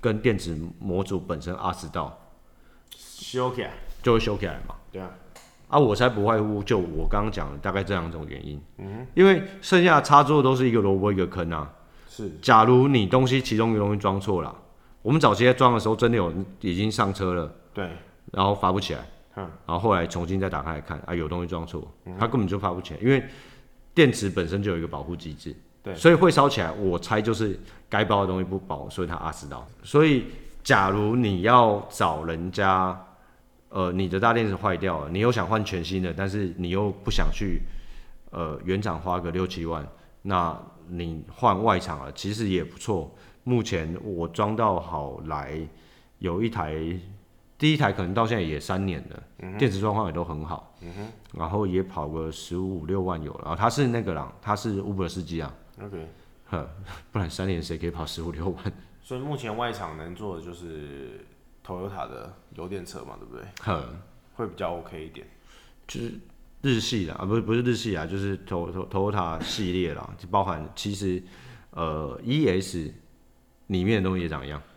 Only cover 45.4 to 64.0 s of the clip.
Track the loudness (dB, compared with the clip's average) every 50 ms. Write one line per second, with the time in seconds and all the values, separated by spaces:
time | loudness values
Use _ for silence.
45.4 | -6 -8 -8 -8 -8 -10 -12 -20 -20 -20 -20 -20 _ _ _ _ -6 -4 -2 0
46.4 | -2 -2 -2 -2 -4 -4 -4 -4 -4 -6 -6 -8 -10 -14 -18 -20 -20 _ _ -20
47.4 | _ _ _ _ 2 4 4 4 2 0 0 0 -2 -2 2 0 2 2 2 -2
48.4 | -2 -2 -4 -6 -4 -4 -2 -2 -2 -2 -4 -4 -8 -12 -16 -18 -18 -20 -20 -16
49.4 | -14 -12 -2 0 0 0 0 0 0 0 0 0 -2 -2 -2 -4 -6 -6 -6 -8
50.4 | -8 -8 -10 -10 -12 -16 -20 _ -16 -14 -12 -12 -14 -14 -16 -20 -20 -16 -8 -8
51.4 | -6 -2 -2 -2 0 0 0 0 -2 -2 -4 -8 -6 -6 -6 -6 -6 -6 -8 -10
52.4 | -10 -8 -6 -4 -4 -4 -4 -6 -4 -2 -2 -2 0 -2 -4 -4 -6 -10 -10 -10
53.4 | -8 -6 -2 0 0 0 2 2 2 2 2 0 -2 -2 -4 -4 -6 -8 -12 -12
54.4 | -4 -4 -2 -2 -2 -4 -4 -2 -4 -4 -2 -2 -2 -4 -4 -6 -8 -6 -6 -6
55.4 | -6 -8 -10 -14 -20 -20 -18 -16 -14 -12 -12 -12 -12 -14 -16 -20 -20 -20 -20 _
56.4 | -12 -8 -8 -6 -6 -8 -12 -14 -14 -16 -16 -18 -18 -6 _ -4 -4 -2 -4 -4
57.4 | -2 -2 -2 -2 -4 -6 -6 -4 -4 -6 -4 -4 -8 -8 -8 -8 -8 -8 -6 -4
58.4 | -4 -4 -6 -4 -6 -8 -8 -8 -18 -20 -20 -20 -14 -12 -10 -8 -6 -6 -6 -6
59.4 | -6 -8 -6 -4 -4 -4 -4 -6 -8 -10 -10 -10 -12 -12 -12 -10 -10 -10 -10 -10
60.4 | -12 -14 -16 -14 -14 -14 -12 -12 -12 -14 -14 -14 -14 -14 -16 -18 -20 -20 -20 _
61.4 | _ -20 -20 -20 _ -12 -10 -8 -8 -8 -8 -10 -10 -10 -10 -14 -14 -16 -18 -20
62.4 | _ _ -14 -12 -10 -10 -10 -10 -10 -12 -14 -14 -14 -14 -16 -16 -16 -16 -16 -16
63.4 | -16 -16 -18 -12 -4 -4 -4 -4 -4 -8 -12 -16